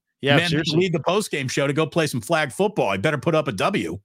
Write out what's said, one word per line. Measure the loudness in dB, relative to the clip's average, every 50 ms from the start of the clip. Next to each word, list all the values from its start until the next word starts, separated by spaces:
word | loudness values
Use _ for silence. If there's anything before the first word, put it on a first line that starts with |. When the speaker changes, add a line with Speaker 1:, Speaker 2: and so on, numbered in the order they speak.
| _ _ _ _
Speaker 1:
Yeah, | 2 4 4
Speaker 2:
Man, | 4 4 2
Speaker 1:
seriously. | 0 0 0 0 2 2
Speaker 2:
leave | 2 2
the | 0 -2
post-game | 0 0 0 0 -2 -2 -4 -4 -4
show | -2 -2 0 0
to | 0
go | 0 0 -2
play | 0 0 0 0
some | 0 -2 -6
flag | -2 0 0 0 0 -2
football. | -2 -2 -2 0 0 0 0 0
He | 0
better | 0 0 0 0
put | 0 0 0 0
up | 2 0
a | 0 -2
W. | 0 -2 0 0 -2 -4 -4 -8 -10